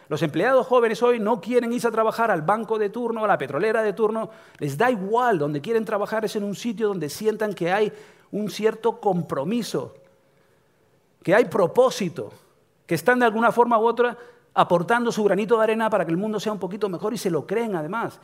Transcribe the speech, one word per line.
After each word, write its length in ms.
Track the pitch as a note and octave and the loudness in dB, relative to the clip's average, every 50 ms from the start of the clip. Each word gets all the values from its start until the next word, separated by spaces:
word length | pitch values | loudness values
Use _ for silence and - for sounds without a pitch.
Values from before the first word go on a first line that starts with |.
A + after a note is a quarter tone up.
| - | -8
los 140 | - D3 D3 | -8 -4 -2
empleados 460 | E3 D3 - D#3 G3+ B3+ C4+ B3+ G#3+ | -2 -2 0 0 2 4 2 2 2
jóvenes 340 | - B3 B3 A#3 A3 G#3+ - | 4 2 4 4 2 0 2
hoy 180 | A#3+ A#3+ B3 A3+ | 2 2 2 2
no 220 | G3+ G#3 B3 F#3 | 0 0 -2 -2
quieren 320 | - G#3 B3 A#3+ A#3 A3+ A#3+ | -2 0 0 2 2 2 -2
irse 140 | A#3 A3+ | -2 -2
a 40 | A#3 | 0
trabajar 380 | G#3+ A3 A3 A3 - A3+ A#3 A3 | 0 2 0 0 2 2 2 2
al 140 | F#3+ D#3+ D3+ | 2 2 2
banco 340 | E3+ G#3 A3+ A3 A3 A3 | 0 0 0 0 -4 -2
de 140 | G#3+ G#3+ G3 | -2 -2 -2
turno, 320 | G3 A#3+ A#3+ A3+ A3+ A3 G#3+ | -4 -4 -4 -4 -2 -2 2
a 40 | |
la 120 | G#3 F3+ C#3 | 2 2 2
petrolera 420 | C#3 B2+ B2+ D3 G3 A3 A3 A3+ | 0 -4 -2 -2 0 0 0 0
de 120 | A3 G#3 F#3+ | 0 -2 0
turno. 360 | A3+ A3 G#3 A3 A3 G#3+ - - - - - - _ | 0 0 0 0 -2 -6 -8 -12 -20 -20 -20 -10 _
Les 180 | - C#3+ C3+ | -6 -6 0
da 140 | D3 A3+ B3+ | 2 2 2
igual, 480 | B3+ F#3+ F#3 G3 A3 A#3+ B3+ A#3+ G#3 D#3 | 2 0 -2 -2 0 2 2 2 2 2
donde 220 | C#3+ D3+ D3 C#3+ | 0 -2 -2 -4
quieren 220 | C#3 G#3+ A#3 A3 A3 | -4 -2 -2 -2 0
trabajar 420 | A3 G#3+ G3+ G3+ - A3 A3 G#3+ | -2 -2 -4 -2 -2 -2 -4 -4
es 100 | F#3 - | -4 -4
en 80 | G#3+ G3+ | -4 -4
un 100 | G3+ F#3+ | -4 -6
sitio 360 | - - A#3+ G3+ F#3+ A3 G#3 | -6 -6 -6 -4 -2 -2 -2
donde 200 | G3 F3+ D3+ C#3+ | -2 -2 -6 -6
sientan 460 | - - G#3+ G#3+ G#3+ G#3 F#3 G#3 F3 | -8 -2 -2 -2 0 0 -4 -4 -2
que 160 | - F3 E3+ | -4 -2 0
hay 200 | F#3 G#3+ A3 G#3 - - - - - _ _ _ | 2 2 0 0 -2 -8 -18 -20 -20 _ _ _
un 200 | - G3+ G#3+ G3 | -6 -6 -6 -6
cierto 500 | - - G#3 A3 G#3+ G#3+ - A3+ G#3+ A3+ | -6 -2 -2 -2 -2 0 -2 -2 -2 0
compromiso, 960 | - G3+ F#3 F3 D#3 - E3 C#3 C#3 F3+ A#3 A#3+ G3+ - - D3 B2 - - - _ _ _ _ _ _ _ _ _ _ _ _ _ _ _ _ _ _ _ _ _ _ _ _ - | 0 0 0 0 -2 -4 -6 -4 -2 -2 -2 -2 -2 -2 -4 -6 -6 -6 -12 -20 _ _ _ _ _ _ _ _ _ _ _ _ _ _ _ _ _ _ _ _ _ _ _ _ 0
que 100 | E3 F#3 | 2 4
hay 120 | A3+ B3 | 4 4
propósito, 880 | E3+ - G#3+ F3+ E3 - - - A#3 A#3+ - G3+ E3+ - C3+ G#2+ G#2 - - _ _ _ _ _ _ _ _ _ | 2 2 0 0 2 4 4 4 4 2 -2 -4 -4 -4 -8 -10 -12 -14 -20 _ _ _ _ _ _ _ _ _
que 100 | - F3 | -4 -4
están 240 | D3+ - B3 B3 B3 | 2 2 2 4 4
de 60 | B3 | 4
alguna 280 | A3+ G3+ A3+ A#3 A3 - | 2 2 4 2 2 4
forma 260 | A#3 A#3+ A#3+ A#3+ G#3+ | 4 4 4 4 2
u 80 | A3 | 2
otra 300 | A#3 A3+ A#3 A#3+ A#3+ A3 - - - - _ _ _ _ | 2 2 2 0 0 0 -6 -16 -20 -20 _ _ _ _
aportando 600 | F#3 E3 - F3+ E3+ E3+ F3 A#3 A#3+ A#3+ A#3 F#3+ | 2 4 4 4 2 2 2 0 2 2 0 0
su 100 | G#3+ G#3+ | 2 2
granito 320 | G3 F#3 F#3+ A3 G3 A#3 | 2 2 2 2 2 4
de 80 | A3 A3 | 4 4
arena 260 | A3 A3 A3+ A3+ G#3+ | 2 2 0 0 0
para 140 | A3 F#3+ E3+ | 0 0 0
que 80 | E3 | 0
el 60 | E3 | -2
mundo 200 | F3+ G#3 A3 G#3+ | -2 -2 -4 -4
sea 140 | G3+ - G#3+ | -4 -4 -4
un 80 | G#3+ F#3 | -4 -4
poquito 300 | F#3+ F3 G3 G#3 - - | -6 -8 -4 -4 -4 -4
mejor 240 | E3+ D3+ F3+ G#3+ A#3+ | -4 -4 -4 -4 -4
y 40 | |
se 120 | F#3+ - F#3+ | -2 -2 -2
lo 180 | E3+ C#3+ - | -2 -2 -2
creen 300 | - G3 A3+ A#3+ A3 F#3+ | -2 -2 -2 -2 -2 -2
además. 420 | D#3+ D3+ D#3 G#3 A#3 G#3 C#3 - - | -4 -4 -4 -6 -6 -6 -6 -10 -14